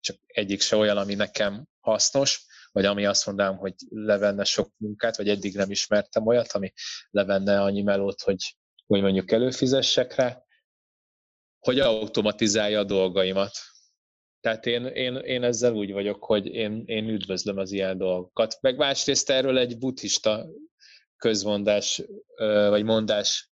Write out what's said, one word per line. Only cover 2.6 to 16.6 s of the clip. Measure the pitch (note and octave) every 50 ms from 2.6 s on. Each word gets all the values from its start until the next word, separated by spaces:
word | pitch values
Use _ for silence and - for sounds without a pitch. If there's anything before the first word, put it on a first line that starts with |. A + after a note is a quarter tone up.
| - - _
vagy | G2+ F#2+
ami | G2 G2+ G2+ G2+
azt | G2+ G2+ - -
mondanám, | - G2+ G2 G2+ G2 G2
hogy | F#2+ G2 F#2+ F#2 _ - -
levenne | - A2 G#2+ G#2+ G#2 G2+ G2+ G#2 G2+ G2+ G2+
sok | - - - G2 - _
munkát, | _ A2 G#2+ G#2 - - A#2 A2
vagy | - G#2 G2+
eddig | G#2 G2+ F#2+ G2+ F#2
nem | G2+ G2 F#2+
ismertem | G2+ - - - G#2+ G#2 G2+ _ - A2+ A2
olyat, | A2+ A#2+ B2 A2+ - -
ami | G#2+ G2 F#2 _ - - - - - - _
levenne | _ G2+ G2 F#2 G2+ G2 G2 G2+ G2+ G2+
annyi | G2 G2 G2 G2+ G2+
melót, | G2+ G2 G2 G2 G2 G2 -
hogy, | - - G2 F#2 - - - _ _ _ _ _ _
hogy | _ G#2+ G2
mondjuk | G2 G2 F#2+ F#2+ F#2 - A2+
előfizessek | A2 B2 B2+ B2+ - - B2+ C3+ C3+ C3 - - - B2 A#2+ -
rá, | - C3 B2 A#2 - _ _ _ _ _ _ _ _ _ _ _ _ _ _ _ _ _ _ _ _ _ _ _ _
hogy | _ - B2+ C3
automatizálja | A2 A#2+ A2+ A2 A2 G2+ - - G#2 G#2+ G#2 - A#2 G#2+ G2+ A2 G#2 G#2 G#2+ G#2+
a | G2+
dolgaimat. | G2 G2+ F#2+ F#2+ F#2 F2+ G2 F#2+ F#2 F#2+ F#2+ G2 G2 - - - - _ _ _ _ _ _ _ _ _ _ _ _ _ _
Tehát | _ A#2 A2 A2 -
én, | B2 A#2+ A#2+ A#2+
én, | C3 - - C3 B2+ B2
én | C3 - - C3 B2 B2
ezzel | A#2+ A#2+ A2 A#2+ A#2+ A#2
úgy | G#2+ G2+ G2 G2
vagyok, | G2 G2 G#2 G#2 - -
hogy | - A2 G#2 F#2+
én, | - - A#2